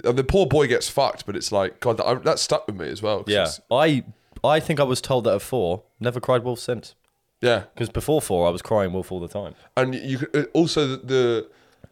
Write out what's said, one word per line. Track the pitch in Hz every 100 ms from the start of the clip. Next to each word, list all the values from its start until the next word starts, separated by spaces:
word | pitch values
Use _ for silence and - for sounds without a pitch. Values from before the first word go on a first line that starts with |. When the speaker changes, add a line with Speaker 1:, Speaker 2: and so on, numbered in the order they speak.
Speaker 1:
and | 117 127
the |
poor | 131 196 165
boy | 156 135
gets | 120 -
fucked, | - 127 - -
but | 101
it's | -
like, | 101 95 -
God, | 120 110
that, | - 127
that | 143 151
stuck | - 151 -
with | 98
me | 73
as | 92
well, | 107 101
'cause | 101
Speaker 2:
Yeah. | 101
Speaker 1:
it's | 82 - -
Speaker 2:
I, | 123 160 135 - - _ -
I | 123 156
think | - 143
I |
was | 135 127
told | - 131
that | 110
at | 98
four. | - 127 87 95 - -
Never | 117 113
cried | - 127
wolf | 120 117
since. | - 113 - - _ _ _ _
Speaker 1:
Yeah. | 123 110 - -
Speaker 2:
'Cause | 113
before | - - 151
four, | - 90 87
I |
was | 90
crying | - 107 95
wolf | 92 -
all | 92
the | 85
time. | 101 87 - - -
Speaker 1:
And | 131
you | 127 135 127
could, | 147 147
uh, | 143
also | 156 170 156 139
the, | 131 127
the, | 131 120 113 - _ _ _ -